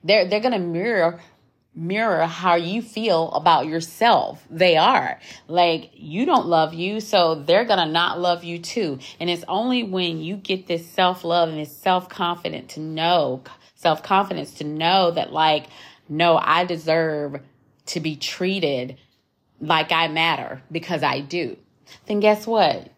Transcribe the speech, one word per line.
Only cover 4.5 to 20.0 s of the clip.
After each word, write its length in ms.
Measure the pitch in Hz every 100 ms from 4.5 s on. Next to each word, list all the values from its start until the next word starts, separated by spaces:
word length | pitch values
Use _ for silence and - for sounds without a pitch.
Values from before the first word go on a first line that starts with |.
| 160 180 156
are. 440 | 185 240 135 - - - -
Like, 440 | 170 175 160 -
you 320 | _ 151 165 285
don't 220 | 277 175
love 260 | 165 156
you, 260 | 165 180 214
so 360 | 214 196 170 160
they're 280 | 143 185
gonna 220 | 233 190 160
not 340 | 165 175 170
love 240 | 180 170
you 140 | 170 170
too. 400 | 170 - 175 131 - -
And 100 | 170
it's 160 | 175 -
only 360 | 190 240 247
when 340 | 220 185 175 165
you 180 | 160 202
get 320 | - 190 -
this 180 | 170 170
self-love 600 | - 180 180 170 175 165
and 120 | 156
this 180 | 151 -
self-confidence 960 | - 185 180 - 175 175 170 156 -
to 60 | -
know, 640 | 156 156 165 175 143 127 - - _ _
self-confidence 800 | 170 156 - 190 196 170 143 -
to 80 |
know 480 | 151 151 165 190 180
that, 200 | 165 -
like, 360 | 156 160 151 - - - - _
"No, 280 | 151 175 165
I 280 | - 165 180
deserve 720 | 165 160 160 160 151 147 139 - _ _ _ -
to 140 | 180
be 160 | 156 147
treated 840 | - - 180 196 160 135 127 127 _ _ _ _ _ _
like 300 | 151 165 156
I 160 | 165